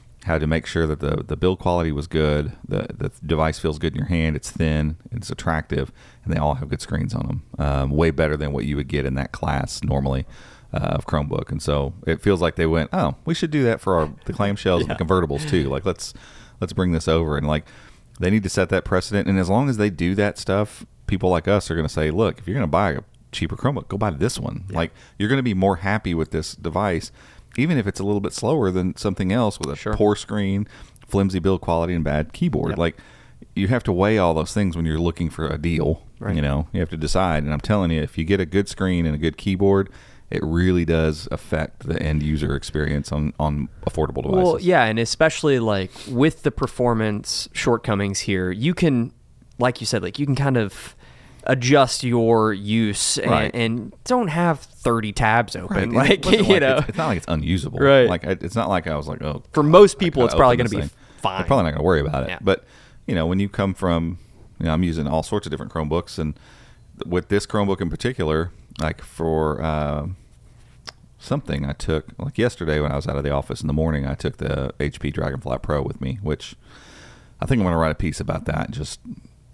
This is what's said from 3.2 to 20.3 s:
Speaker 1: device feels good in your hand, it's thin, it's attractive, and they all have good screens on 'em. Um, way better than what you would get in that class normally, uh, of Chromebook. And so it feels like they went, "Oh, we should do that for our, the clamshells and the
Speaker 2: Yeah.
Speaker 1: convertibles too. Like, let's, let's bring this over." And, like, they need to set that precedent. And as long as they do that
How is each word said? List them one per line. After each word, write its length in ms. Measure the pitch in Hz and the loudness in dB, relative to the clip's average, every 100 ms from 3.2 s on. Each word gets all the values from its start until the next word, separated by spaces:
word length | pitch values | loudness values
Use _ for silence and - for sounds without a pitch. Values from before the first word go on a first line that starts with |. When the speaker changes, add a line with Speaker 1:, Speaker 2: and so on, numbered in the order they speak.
| 76 | -2
Speaker 1:
device 340 | 78 80 - | 0 0 0
feels 180 | 80 76 | -4 -2
good 140 | 80 | -4
in 40 | 73 | -2
your 80 | 76 | -2
hand, 300 | 85 80 73 | 0 0 -2
it's 120 | - | -6
thin, 460 | - 80 76 78 80 - | -2 0 0 0 -4 -10
it's 180 | - - | -10 -10
attractive, 640 | - - 78 - - 65 - - - | -6 -4 -2 -2 -4 -4 -10 -20 -12
and 100 | - | -4
they 60 | 80 | -2
all 160 | 76 67 | 0 -2
have 140 | 71 | -4
good 120 | - | -8
screens 320 | - 85 - | -4 -4 -4
on 140 | - - | -4 -6
'em. 120 | - - - 73 | -6 -8 -4 -2
Um, 240 | 69 67 | 0 0
way 180 | 73 82 | 2 2
better 280 | 71 78 76 | 2 0 0
than 160 | 73 | -2
what 100 | 69 67 | -4 -2
you 120 | 71 | -4
would 100 | 64 | -2
get 180 | 73 67 | -2 -2
in 100 | 67 | -4
that 180 | 65 | -6
class 500 | - - 69 - - | -6 -4 -2 -4 -6
normally, 420 | 76 69 69 67 - - - - - | -2 0 0 -2 -4 -12 -20 -20 -8
uh, 40 | - | -4
of 280 | 80 - - | -2 -2 -2
Chromebook. 460 | 76 71 - - | -2 -2 -4 -4
And 100 | - | -4
so 320 | - 73 69 85 - | 0 0 0 -4 -4
it 140 | 82 | 0
feels 200 | 101 90 | 2 2
like 140 | 85 - | 2 2
they 100 | 80 | 2
went, 240 | 80 76 | 2 0
"Oh, 220 | 180 78 - 160 | 0 -2 -2 -4
we 80 | |
should 180 | 165 160 | -4 -2
do 120 | 151 120 | 2 2
that 160 | - | 2
for 140 | 98 87 | 2 2
our, 100 | 76 - - | 0 -4 -8
the 60 | |
clamshells 460 | 92 101 101 95 87 | -2 -2 0 0 0
and 80 | - | 0
the 60 | - | -2
Speaker 2:
Yeah. 80 | 85 | 0
Speaker 1:
convertibles 420 | 92 80 71 - | 2 2 -2 0
too. 220 | 87 67 | 0 0
Like, 160 | 69 95 | -2 -4
let's, 280 | 82 - - - - - - | -4 -8 -16 -20 -20 -18 -8
let's 100 | 92 | -6
bring 200 | - 90 | -2 0
this 160 | 80 82 | 0 2
over." 260 | 82 80 73 | 2 2 0
And, 80 | 73 | 0
like, 200 | 76 - - - - - - | -2 -4 -18 -20 -20 -18 -4
they 100 | 90 | 0
need 140 | 107 | 2
to 60 | 95 | 2
set 200 | - 90 | 0 2
that 160 | 95 - | 0 2
precedent. 420 | 92 - 101 - | 0 0 0 2
And 100 | 95 | 2
as 120 | 90 | 2
long 180 | 107 143 | 2 2
as 60 | 107 | 0
they 120 | 104 | 0
do 260 | 87 87 98 | 0 0 2
that 220 | 101 | 0